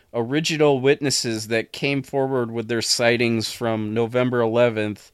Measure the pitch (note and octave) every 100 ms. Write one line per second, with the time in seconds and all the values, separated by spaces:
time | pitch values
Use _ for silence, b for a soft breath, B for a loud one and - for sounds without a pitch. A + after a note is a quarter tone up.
0 | b A#2 A#2 C#3+ E3 D#3 D3+ C3+ C3+ C#3+
1 | C#3+ - B2 A2 G#2+ A2+ A2 - D3 C#3
2 | B2+ C#3 C3+ C3 A#2 A#2 A2 A#2 - -
3 | A#2 A#2+ A#2+ A2+ G#2+ - A#2 A2 G#2+ A2
4 | A#2 B2 B2+ A#2+ A2+ A#2 A#2+ A2 G#2+ G2+
5 | -